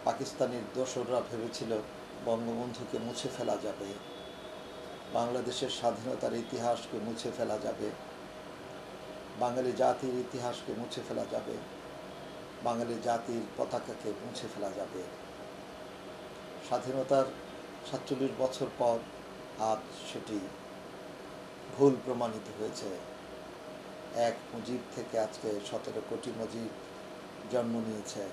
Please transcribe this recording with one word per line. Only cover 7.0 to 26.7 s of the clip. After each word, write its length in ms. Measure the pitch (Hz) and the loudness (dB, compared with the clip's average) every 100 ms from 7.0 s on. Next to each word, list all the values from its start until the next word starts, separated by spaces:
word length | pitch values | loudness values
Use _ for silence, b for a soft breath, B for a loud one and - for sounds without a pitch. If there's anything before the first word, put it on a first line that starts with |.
| 107 113 123 110 | -2 0 -2 2
ফেলা 200 | 110 107 | 2 2
যাবে, 320 | 107 - 104 - - - - - - - - - - - - - - - | 2 0 0 -2 -8 -10 -10 -10 -10 -10 -10 -10 -10 -10 -10 -10 -10 0
বাঙালি 320 | 120 123 127 | 2 4 2
জাতির 420 | 110 127 123 131 | 6 6 6 2
ইতিহাসকে 600 | 123 120 131 120 117 - | 2 0 0 0 -2 -2
মুছে 280 | 110 117 - - | -2 -2 -4 -2
ফেলা 180 | 113 113 | 0 2
যাবে, 240 | - - 117 - - - - - - - - - - | 0 0 -4 -6 -10 -10 -10 -10 -10 -10 -10 -10 -2
বাঙালি 320 | 117 117 117 117 | 2 2 2 2
জাতির 380 | 120 117 - 117 101 - | 4 4 4 -2 -2 0
পতাকাকে 520 | 127 123 - 104 110 | 2 2 -2 -4 -2
মুছে 380 | 98 120 - 117 | -2 -4 -4 -6
ফেলা 160 | 104 101 | -2 -2
যাবে। 320 | 95 92 90 87 - - - - - - - - - - - - - - - - | -2 -2 -4 -6 -8 -10 -10 -10 -10 -10 -10 -10 -10 -10 -10 -10 -10 -10 -10 0
স্বাধীনতার 580 | 127 131 131 127 139 131 - - - - - - | 0 2 0 8 8 8 2 -8 -10 -10 -10 -4
সাতচল্লিশ 400 | 135 - 127 131 113 | -4 0 2 2 4
বছর 280 | 131 - 127 - | 2 4 -2 4
পর 200 | 120 113 - - - - - - | 6 6 2 -10 -10 -10 -10 0
আজ 500 | 110 110 - - - | 4 4 0 -8 -6
সেটি 260 | 120 98 107 95 90 - - - - - - - - - - - - | -6 -2 -2 -2 -8 -10 -10 -10 -10 -10 -10 -10 -10 -10 -12 -8 8
ভুল 180 | 139 123 - | 10 10 2
প্রমাণিত 420 | 120 120 110 - 101 | 2 2 0 -6 -4
হয়েছে। 300 | 107 - 104 90 - - - - - - - - - - - 113 | -2 -2 -4 -4 -6 -10 -10 -10 -10 -10 -10 -10 -10 -10 -8 4
এক 200 | 117 110 - | 4 4 -4
মুজিব 280 | 117 107 127 - - | -6 0 -2 -2 -6
থেকে 240 | 113 117 | 0 2
আজকে 400 | 107 - 113 104 - | 2 2 2 2 0
সতেরো 300 | 113 - 110 - | -2 0 -2 -2
কোটি 220 | 113 - 113 | -2 -2 -2
মুজিব 340 | 113 113 113 | -2 0 -4